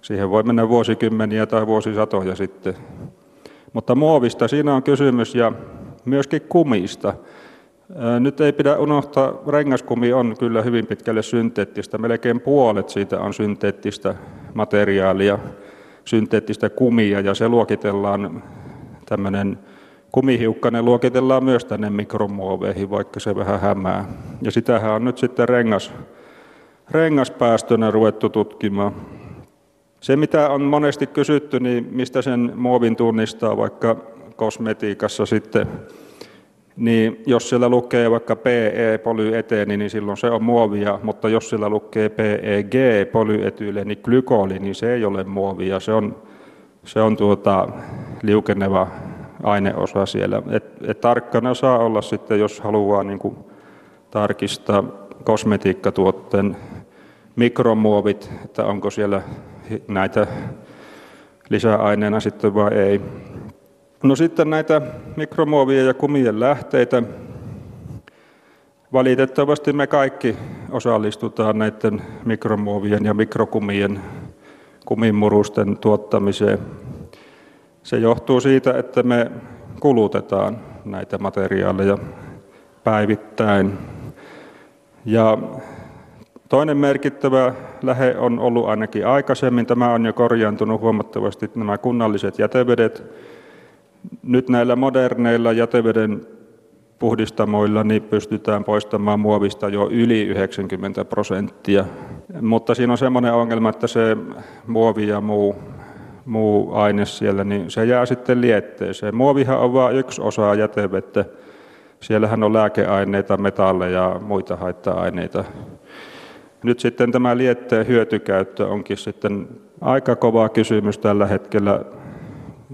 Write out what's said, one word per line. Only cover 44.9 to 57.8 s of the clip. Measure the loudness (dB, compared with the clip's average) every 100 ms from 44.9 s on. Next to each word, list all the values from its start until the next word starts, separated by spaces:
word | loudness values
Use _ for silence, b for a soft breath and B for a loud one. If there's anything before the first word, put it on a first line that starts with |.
ei | 0 0
ole | -2
muovia, | -4 -4 -4 -4 -4 -2
se | 0
on, | 0 0 -6 B B B B B _ -6
se | 0
on | 2 4
tuota | 2 2 2 2 2 B B B B B
liukeneva | 2 2 2 0 0 0 0 B B B B B
aineosa | 0 0 0 -2 -2 -2 -2
siellä. | -2 -2 -2 -2
Et, | -4 -6 -10 -8
et | -2
tarkkana | 0 0 0 -2 0
saa | 0 2 2
olla | 2 0
sitten, | -2 -8 -2 0
jos | 0 -2
haluaa | -2 0 2 0
niinku | -2 -6 -8 -10 B B B B B B _
tarkistaa | -2 -2 -2 -6 -4 0 0 0 -8 -20 -6
kosmetiikkatuotteen | -2 0 0 0 0 0 -2 2 2 0 -2 0 0 -4 B B B B B B B 0
mikromuovit, | 2 4 2 4